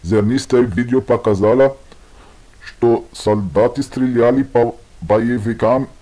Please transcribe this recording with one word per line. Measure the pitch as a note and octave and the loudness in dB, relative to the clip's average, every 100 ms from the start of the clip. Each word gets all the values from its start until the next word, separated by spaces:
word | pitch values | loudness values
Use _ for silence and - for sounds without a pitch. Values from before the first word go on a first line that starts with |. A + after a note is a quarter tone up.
Зернистое | E2 G#2+ G2+ C3+ - B2 | 0 0 2 -2 0 2
видео | B2 F2+ A#2+ B2+ | 2 0 0 -2
показало, | B2+ A#2+ A2+ G2+ G#2 B2 C3+ C3+ - - - - - - - - | 0 -2 0 0 2 4 2 0 -20 -20 -20 -20 -20 -20 -20 -20
что | - - A#2 A#2 - | -20 -2 0 0 -4
солдаты | - - G#2+ F#2+ D#2 A#2 B2+ | -8 -2 -2 -2 0 0 -2
стреляли | C3+ - B2+ A#2+ A#2 C3 | -8 -4 -2 2 2 2
по | C3+ B2 A#2 - - - | 0 0 0 -4 -20 -18
боевикам | E3+ G#2+ A#2 A#2+ G#2 A2+ A2 C3 C3+ - | -2 0 0 -2 -4 -2 0 0 -2 -10